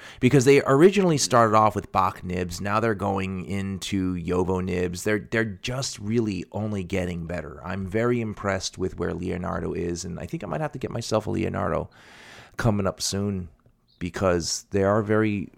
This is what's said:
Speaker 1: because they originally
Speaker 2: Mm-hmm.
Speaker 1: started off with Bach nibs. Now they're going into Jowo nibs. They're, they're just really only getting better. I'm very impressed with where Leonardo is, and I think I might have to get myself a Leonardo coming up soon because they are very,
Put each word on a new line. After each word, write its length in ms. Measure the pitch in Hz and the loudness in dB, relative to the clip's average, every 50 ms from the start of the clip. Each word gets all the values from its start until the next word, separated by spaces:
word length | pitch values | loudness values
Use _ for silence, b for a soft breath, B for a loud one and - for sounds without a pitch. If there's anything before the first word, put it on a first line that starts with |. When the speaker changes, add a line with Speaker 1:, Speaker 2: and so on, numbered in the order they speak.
| B B B B | B B B B
Speaker 1:
because 260 | 127 123 139 143 120 | 4 6 6 6 8
they 160 | 139 139 139 | 8 8 8
originally 540 | - - 135 139 165 202 190 202 185 175 156 | 8 6 6 8 8 8 8 6 4 4 2
Speaker 2:
Mm-hmm. 60 | 131 | 2
Speaker 1:
started 340 | - - - 120 117 110 104 | 2 4 6 6 6 8 6
off 180 | 110 107 107 - | 6 6 6 4
with 160 | 104 90 - | 0 -4 -2
Bach 300 | - 98 92 95 - - - | 0 2 2 2 0 -4 -8
nibs. 360 | 90 90 90 92 87 85 87 | -6 -4 -4 -4 -4 -6 -6
Now 200 | 95 101 104 107 | -4 -2 0 0
they're 140 | 110 117 107 | 2 0 0
going 520 | 92 101 101 98 98 95 95 95 92 90 | 0 0 -2 -2 -2 -2 -4 -6 -6 -6
into 680 | - 98 98 98 98 98 87 - - 104 98 92 92 92 | -6 -6 -4 -4 -4 -6 -6 -6 -2 -2 0 0 0 -2
Jowo 460 | 90 82 85 90 90 92 87 95 92 | -2 -2 0 0 2 2 2 0 -2
nibs. 420 | 92 92 90 90 90 90 87 90 - | -2 -2 -2 -2 -2 -2 -4 -4 -2
They're, 220 | 107 107 104 - - | -2 -2 -2 -2 -2
they're 140 | - 113 113 107 92 - | -2 -2 -2 -2 -6 -8
just 360 | - - 123 131 127 - - - | -8 -8 -6 -6 -6 -8 -8 -8
really 440 | 104 104 113 120 113 107 95 87 - - | -4 -2 0 0 0 0 -2 -6 -8 -8
only 320 | - 98 107 110 107 98 90 | -6 -6 -4 -4 -4 -6 -6
getting 420 | 85 98 92 90 90 87 85 82 | -4 -2 -2 -2 -2 -4 -6 -8
better. 360 | 80 87 87 76 71 73 - - | -8 -8 -8 -8 -10 -14 -12 -10
I'm 220 | 90 92 98 95 | -8 -6 -6 -6
very 340 | 92 92 110 117 120 123 120 | -2 0 0 2 2 2 0
impressed 560 | 113 110 98 - - 101 98 95 - - - | -2 -4 -6 -4 -4 -2 -2 -2 -4 -6 -6
with 220 | 95 92 92 - 87 | -4 -4 -4 -2 -2
where 160 | 87 87 87 | -4 -4 -4
Leonardo 580 | 85 87 90 90 87 90 90 87 87 87 85 | -4 -4 -4 -4 -4 -4 -4 -4 -4 -4 -4
is, 320 | 85 85 85 85 87 87 90 | -4 -4 -4 -4 -4 -6 -6
and 140 | 87 85 - | -8 -10 -10
I 80 | - | -10
think 160 | - - 165 - | -8 -10 -8 -8
I 20 | |
might 140 | - 151 151 | -6 -4 -4
have 120 | 156 147 | -4 -6
to 60 | - 131 | -6 -8
get 120 | - - | -8 -6
myself 360 | - 117 113 - 110 110 104 | -6 -6 -4 0 0 0 0
a 40 | 98 | 0
Leonardo 580 | 98 95 92 92 95 95 95 90 80 78 78 - B B B B B B B B B B B B B - | -2 -2 -2 -2 -2 -2 -2 -2 -2 -2 -4 -6 B B B B B B B B B B B B B -2
coming 280 | - 117 104 101 98 | 0 0 2 2 0
up 140 | 92 - - | -2 -2 -2
soon 480 | - - - 98 101 104 98 92 90 - - _ _ _ _ _ _ _ _ - | -6 -4 -2 -2 -2 -2 -4 -4 -8 -10 -14 _ _ _ _ _ _ _ _ -8
because 680 | 87 87 - - 101 92 87 87 80 - - - - - | -8 -6 -4 0 2 2 2 2 0 -2 -6 -8 -8 -2
they 120 | - 98 | 0 2
are 200 | 95 98 104 113 | 4 4 4 2
very, 460 | 104 101 107 107 110 107 104 101 - - - | 2 2 2 2 2 2 0 -2 -4 -8 -12